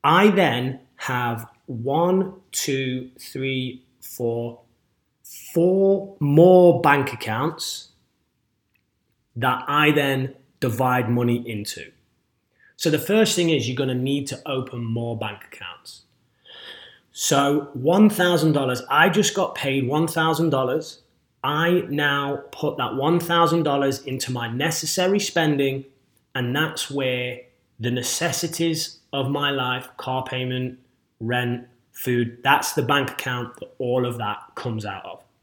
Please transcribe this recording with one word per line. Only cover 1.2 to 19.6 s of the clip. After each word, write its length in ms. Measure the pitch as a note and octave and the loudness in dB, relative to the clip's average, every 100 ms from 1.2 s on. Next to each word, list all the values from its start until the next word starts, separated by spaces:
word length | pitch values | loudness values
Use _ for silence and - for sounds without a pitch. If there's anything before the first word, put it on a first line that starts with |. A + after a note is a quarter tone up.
| A#2+ A#2 - _ - | -2 -4 -10 _ -12
one, 640 | A#2+ A#2+ D3 F3 F#3+ F#3 - _ | -6 -2 2 2 2 0 -8 _
two, 600 | - - C3+ C3 B2+ B2+ - | -6 -2 -2 -2 -6 -8 -18
three, 640 | - C3+ C3+ C3 B2+ - _ _ | -14 -8 -4 -4 -6 -10 _ _
four, 600 | - - A#2 A#2 A#2+ - _ _ _ _ _ _ - - - | -18 -6 -4 -4 -8 -12 _ _ _ _ _ _ -20 -20 -4
four 640 | E3+ F3 F#3+ G3 G3 G3 - | 0 2 4 2 2 -2 -4
more 640 | C#3+ D3 F3 F#3 F3 - | 2 8 10 10 8 6
bank 320 | D3 C#3+ B2+ | 4 4 2
accounts 760 | A#2 A#2 A2 D3+ D#3+ - - - _ _ _ _ _ _ _ _ _ _ _ _ _ _ A#2+ | -6 -6 -2 -4 -6 -10 -10 -16 _ _ _ _ _ _ _ _ _ _ _ _ _ _ -4
that 280 | B2+ B2 - | -2 -2 0
I 240 | D3 D3+ | 4 4
then 440 | D3 C#3 C3+ C3 - _ _ | 4 2 0 -4 -10 _ _
divide 500 | B2+ G#2 B2+ B2+ A2+ | -4 0 0 2 0
money 280 | A#2+ A#2+ A#2+ A#2 | 0 2 0 -4
into. 440 | G#2 G#2 - - _ _ _ _ _ _ _ _ - | -10 -10 -12 -16 _ _ _ _ _ _ _ _ -4
So 140 | E3 | 0
the 100 | D3+ | 0
first 360 | - G#3+ G#3+ - | 2 2 2 2
thing 140 | E3+ | 2
is 180 | D3 A2+ | 0 0
you're 80 | B2+ | -4
gonna 180 | C3+ | -2
need 340 | B2+ C3 C#3 C#3 | -2 -2 -4 -4
to 140 | - - | -10 -6
open 380 | C3 B2 A#2+ | -6 -6 -8
more 340 | A#2 A#2 A#2 A2+ | -6 -4 -4 -6
bank 260 | G#2+ G#2 | -8 -10
accounts. 600 | - - F2+ - - - _ _ _ _ _ - - - - - _ | -20 -18 -18 -18 -20 -20 _ _ _ _ _ -20 -20 -20 -20 -20 _
So 580 | - - C#3 C#3 D3 C#3+ | -6 0 2 2 0 -4
one 360 | B2+ C3+ F#3+ G#3+ | -2 2 6 6
thousand 440 | G#3 F3+ E3+ D#3+ | 6 2 4 4
dollars, 280 | D3 C3 B2 - | 2 0 -4 0
I 200 | C#3+ F3 | 4 6
just 240 | F3 G3 | 4 0
got 220 | - F3+ | 0 -4
paid 320 | - | -4